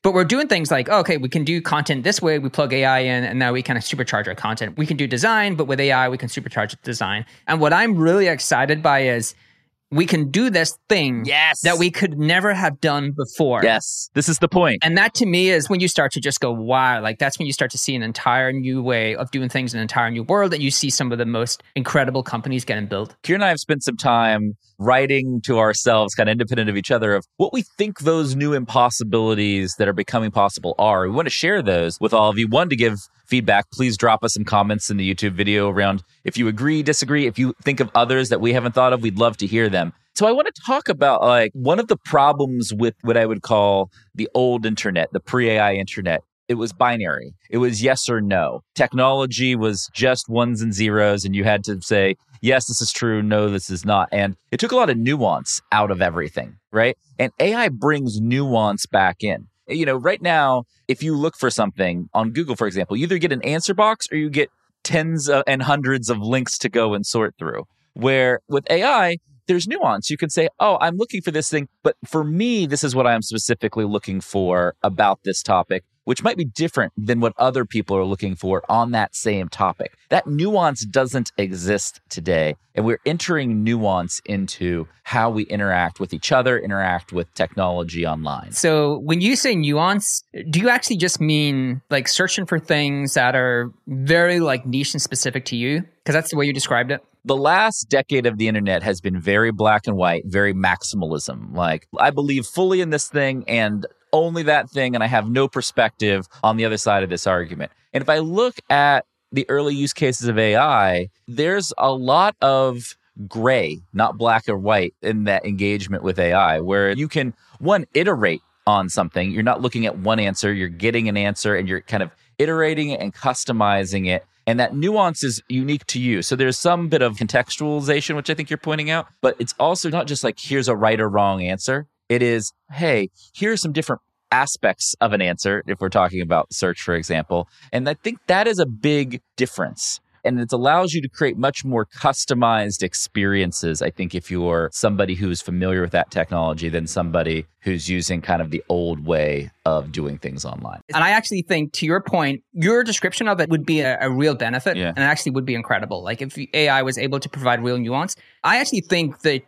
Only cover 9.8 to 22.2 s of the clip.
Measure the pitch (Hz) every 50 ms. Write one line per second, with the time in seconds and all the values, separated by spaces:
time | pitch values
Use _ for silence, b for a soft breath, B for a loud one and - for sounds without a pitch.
9.8 | _ _ 143 147 180 165 190 160 147 135 135 196 247 262 196 170 165 160 - _
10.8 | _ _ 214 190 147 135 123 117 113 139 143 147 156 160 151 - - 170 175 165
11.8 | 175 180 165 - 202 180 147 147 151 151 170 185 190 208 202 185 190 156 143 -
12.8 | - 156 143 143 139 143 143 143 135 - - - 160 131 120 110 92 113 110 107
13.8 | - - - - - - _ 143 151 - 160 - 175 160 - 180 175 151 113 90
14.8 | 156 160 165 190 202 233 _ - 247 196 170 175 185 185 185 160 139 - 202 180
15.8 | 185 175 - - 143 135 - 143 - 143 135 - 143 123 117 113 110 117 127 131
16.8 | 131 127 123 113 107 110 110 _ 143 135 - - 165 143 131 - 139 123 - 120
17.8 | - - 135 123 113 113 113 - - 131 123 131 131 131 131 135 127 127 131 131
18.8 | 120 127 123 113 110 110 110 - 131 127 - 139 131 127 - 135 127 117 117 113
19.8 | 110 107 - 123 117 113 117 117 110 - 185 202 202 185 170 151 143 135 131 -
20.8 | - 139 123 - 135 123 120 117 120 117 120 113 120 120 - - b b b 139
21.8 | 123 - - 151 135 131 127 135